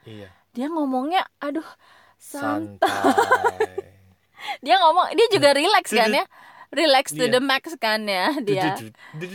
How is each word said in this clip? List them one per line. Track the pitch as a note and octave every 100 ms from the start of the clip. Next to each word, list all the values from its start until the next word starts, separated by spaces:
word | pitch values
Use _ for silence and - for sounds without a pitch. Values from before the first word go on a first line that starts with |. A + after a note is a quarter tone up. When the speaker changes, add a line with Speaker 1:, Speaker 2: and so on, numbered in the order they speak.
| A#2
Speaker 1:
Iya. | G#2+ F#2+ _ _
Speaker 2:
dia | A#3+ C#4+
ngomongnya, | E4 C#4 B3+ C#4+ F#4 - -
aduh, | C#4+ D4+ - - _ _ _ _
santai. | - C#4+ C#4+ D#4 D#4+ G3+
Speaker 1:
Santai. | - - F#4+ G4 - B4 - - G#4+ - -
Speaker 2:
<laughs> | - _ _ _ - - -
Dia | C4 F#4+
ngomong, | D#4+ F4+ -
dia | D#4 A#4
juga | D4+ C#4+
relax | C#4 E4+ G4+ -
kan | A3 A3
Speaker 1:
Dudut. | C#4
Speaker 2:
ya? | F#4+ - - - -
Relax | C#4 D#4+ C4 -
to | B3 B3
Speaker 1:
Iya. |
Speaker 2:
the | B3+
max | C#4 C4 E4 D#4
kan | A3 A3 G#3+
ya | F#3 G3 D4
dia. | G3+ F#3+ F#3
Speaker 1:
Dudut, | G3 A2 - -
dudut, | D#3 F3+